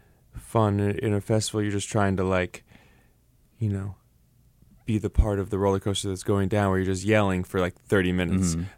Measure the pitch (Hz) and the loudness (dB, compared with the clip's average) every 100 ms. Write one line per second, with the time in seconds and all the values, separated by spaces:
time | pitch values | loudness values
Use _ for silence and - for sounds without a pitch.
0 | _ _ _ - - 117 104 101 101 101 | _ _ _ -18 -2 2 2 2 0 -2
1 | 110 101 - 110 - 107 104 101 - 110 | -2 -2 0 0 0 -4 -2 -4 -2 0
2 | 98 95 92 92 90 - - - _ _ | 2 2 0 0 -2 -8 -20 -20 _ _
3 | _ _ _ _ _ _ 110 98 98 92 | _ _ _ _ _ _ -2 -2 -6 -12
4 | _ _ _ _ _ _ _ - - 107 | _ _ _ _ _ _ _ -14 -4 -2
5 | 101 - 107 101 92 95 98 98 104 95 | 0 0 2 0 -2 0 2 2 -2 -4
6 | 101 92 - 101 95 104 101 95 95 92 | -6 -6 -2 0 2 2 2 0 0 -2
7 | 98 107 98 92 90 95 90 - - 101 | 2 2 2 0 -2 -2 -2 -4 0 2
8 | 90 90 85 95 90 82 95 | 2 0 0 0 0 -2 -6